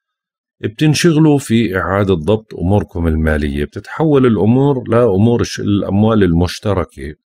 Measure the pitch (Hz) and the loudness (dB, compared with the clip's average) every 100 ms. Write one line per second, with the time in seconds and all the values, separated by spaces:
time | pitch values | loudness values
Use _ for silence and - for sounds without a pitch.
0 | _ _ _ _ _ _ 110 - 156 131 | _ _ _ _ _ _ -10 -2 0 2
1 | 175 151 156 143 - 113 113 92 85 98 | 2 4 4 2 2 0 0 -2 -2 0
2 | 98 90 76 107 - - 87 101 - 87 | 0 0 0 -2 -4 -6 -2 0 -2 -4
3 | 82 78 78 76 73 69 73 101 - - | -2 0 0 -2 -2 -4 -8 -10 -12 -4
4 | 160 139 127 101 104 127 143 127 104 117 | 0 2 2 2 2 2 2 -2 -2 0
5 | 123 95 113 120 92 - 104 101 90 98 | 2 2 2 2 -2 -6 -2 -2 0 0
6 | 110 110 92 85 87 - 107 95 78 - | 2 2 2 2 -2 -4 -4 -4 -4 -10
7 | 69 76 | -16 -16